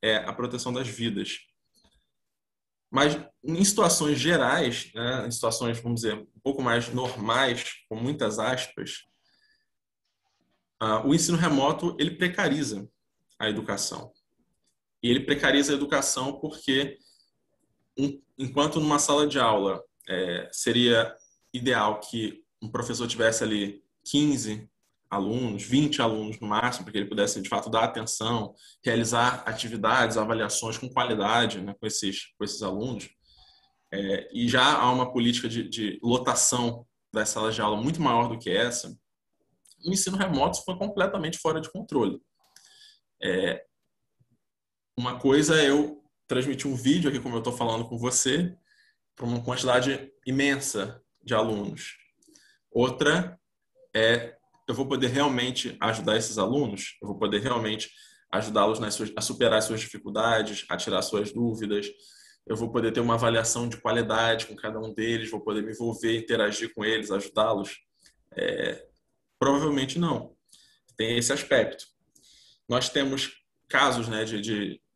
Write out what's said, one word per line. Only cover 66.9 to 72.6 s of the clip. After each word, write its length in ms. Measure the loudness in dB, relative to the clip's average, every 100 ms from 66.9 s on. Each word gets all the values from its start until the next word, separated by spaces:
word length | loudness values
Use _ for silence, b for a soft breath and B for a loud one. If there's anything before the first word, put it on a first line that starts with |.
| 0 0
ajudá-los? 680 | -4 -2 0 2 2 -2 -10 _ _ b b _
É, 520 | -4 -2 -2 -4 -4 -12 _ _ _ _ _
provavelmente 600 | 2 4 2 0 -2 0
não. 360 | 0 -2 -6 _ _ b b b b -6
Tem 220 | 0 0
esse 160 | 0
aspecto. 500 | -2 2 2 2 -2 -18 _ _ _ b b b b